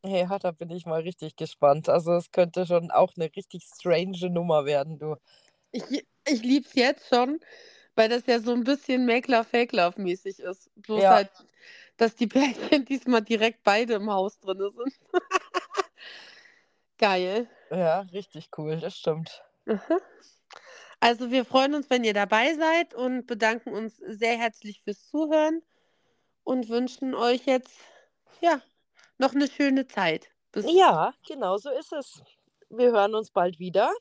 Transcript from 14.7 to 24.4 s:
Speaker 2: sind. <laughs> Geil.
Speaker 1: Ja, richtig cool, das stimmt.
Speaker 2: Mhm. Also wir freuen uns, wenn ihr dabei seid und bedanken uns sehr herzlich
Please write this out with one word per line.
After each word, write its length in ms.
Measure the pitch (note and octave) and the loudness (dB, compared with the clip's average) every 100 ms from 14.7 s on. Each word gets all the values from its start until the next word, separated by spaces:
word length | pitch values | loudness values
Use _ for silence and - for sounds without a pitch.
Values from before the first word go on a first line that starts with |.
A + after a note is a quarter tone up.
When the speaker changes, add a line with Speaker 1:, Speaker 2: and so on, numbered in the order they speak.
Speaker 2:
sind. 220 | A#3 B3+ _ _ | -6 -10 _ _
<laughs> 80 | F4+ - - - F4+ - F4+ - _ - - - - _ _ _ _ _ _ | -4 -2 -6 -4 -10 -6 -6 -6 _ -20 -20 -20 -20 _ _ _ _ _ _
Geil. 520 | G#3+ F#3 F3+ G#3 A#3+ _ _ | 0 0 -2 -4 -6 _ _
Speaker 1:
Ja, 300 | F3 E3+ E3+ G3 | -2 0 -2 -4
richtig 380 | F3+ G3 D3+ - - | -14 -14 -18 -16 -10
cool, 200 | D3+ D#3+ | -8 -6
das 180 | E3 - | -8 -6
stimmt. 460 | - D#3+ D#3+ - _ _ - | -6 -4 -8 -16 _ _ -6
Speaker 2:
Mhm. 140 | G#3+ - E4+ - _ _ _ _ - - - - - | -6 -2 -4 -4 _ _ _ _ -20 -20 -20 -20 0
Also 320 | A#3 A#3 B3 | 0 0 -2
wir 140 | B3+ A#3+ | -2 2
freuen 280 | C4 C#4 | 2 2
uns, 160 | D4 C4+ | -2 -2
wenn 140 | B3 | 0
ihr 100 | A3+ | 0
dabei 400 | G#3 G3+ G#3+ C4 | 0 2 2 2
seid 400 | D#4 D#4+ E4 E4 | 0 2 2 -2
und 320 | A#3 B3+ B3+ B3 | -4 -6 -6 -8
bedanken 480 | A3+ A3 A#3 G3+ | -2 0 -2 -8
uns 240 | G3+ A3 _ | -8 -10 _
sehr 400 | - G#3+ A3+ | -16 -4 -2
herzlich 440 | A#3 | 0